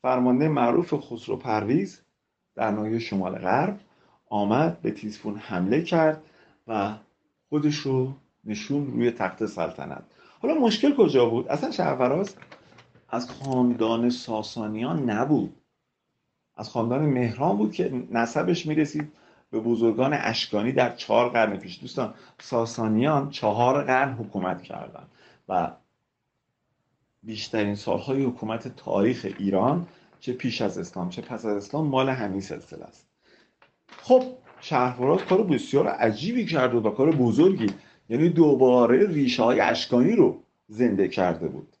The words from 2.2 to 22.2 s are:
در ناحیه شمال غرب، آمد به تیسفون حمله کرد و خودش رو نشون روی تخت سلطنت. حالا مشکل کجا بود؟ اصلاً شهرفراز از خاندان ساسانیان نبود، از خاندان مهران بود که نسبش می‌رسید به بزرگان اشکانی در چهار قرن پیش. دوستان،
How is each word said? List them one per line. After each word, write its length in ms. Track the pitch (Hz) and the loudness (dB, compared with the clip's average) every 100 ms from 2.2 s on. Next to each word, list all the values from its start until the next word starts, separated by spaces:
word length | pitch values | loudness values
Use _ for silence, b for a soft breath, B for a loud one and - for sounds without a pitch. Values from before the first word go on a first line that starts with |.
| _ _ _ - | _ _ _ -4
در 160 | 110 | -2
ناحیه 280 | 104 107 113 | -2 -2 -4
شمال 360 | 113 98 92 98 | -4 -4 -4 -4
غرب، 440 | 92 120 185 202 _ b b b _ | 0 0 0 -4 _ b b b _
آمد 520 | 107 101 120 165 165 | -2 0 2 2 -2
به 100 | - | -6
تیسفون 440 | 107 110 - 107 104 | -6 -12 -10 -10 -12
حمله 440 | - 92 92 135 | -8 -4 0 0
کرد 400 | 170 170 160 156 b b b b - | 2 2 2 0 b b b b -8
و 260 | 110 101 107 _ _ _ _ _ | -4 -4 -6 _ _ _ _ _
خودش 260 | 147 147 147 | 0 0 -2
رو 380 | 139 131 131 135 _ _ - | -2 -2 -2 -6 _ _ -10
نشون 460 | 104 - 143 139 | -10 -4 -4 -2
روی 200 | 120 120 | 0 0
تخت 340 | 117 95 - 107 | 0 -6 -4 -6
سلطنت. 580 | - 80 - 69 69 - b b b | -4 -6 -6 -12 -12 -16 b b b
حالا 140 | 240 | -2
مشکل 420 | 320 240 - 285 285 | 2 2 4 2 4
کجا 300 | 175 131 117 | 4 6 4
بود؟ 220 | 113 - | 0 -2
اصلاً 240 | 139 208 | -4 -4
شهرفراز 640 | - 156 131 127 151 202 - - B B B B _ _ | -2 -2 0 0 0 -4 -10 -20 B B B B _ _
از 220 | 117 123 | -8 -8
خاندان 760 | - 135 131 123 113 113 113 120 | -10 -4 2 2 2 0 2 0
ساسانیان 1000 | 120 - 110 107 - 107 107 127 165 123 | -2 -6 -6 -6 -8 -8 -6 -4 -2 -2
نبود، 460 | 107 139 139 - - _ _ _ _ _ _ _ _ _ - | -2 0 0 0 -8 _ _ _ _ _ _ _ _ _ -16
از 120 | - | -8
خاندان 360 | 123 113 131 151 | -4 0 0 2
مهران 520 | 127 120 110 156 202 | 2 0 0 -2 0
بود 140 | 214 | -2
که 320 | - - 127 - | -2 -4 -4 -4
نسبش 540 | 117 117 151 175 170 156 | -2 -2 -2 0 -2 -2
می‌رسید 460 | 151 147 151 147 b b b b 110 | -2 0 -4 -8 b b b b -4
به 60 | |
بزرگان 520 | 113 117 117 110 131 | 0 2 2 2 0
اشکانی 580 | 147 - 117 - 104 113 | 0 -2 -4 -4 -2 0
در 240 | 135 120 - | 0 0 -2
چهار 340 | - 110 120 | 0 2 2
قرن 280 | 120 110 95 | 2 0 0
پیش. 220 | 90 - | -12 -16
دوستان، 340 | - - 110 B | -12 -6 -8 B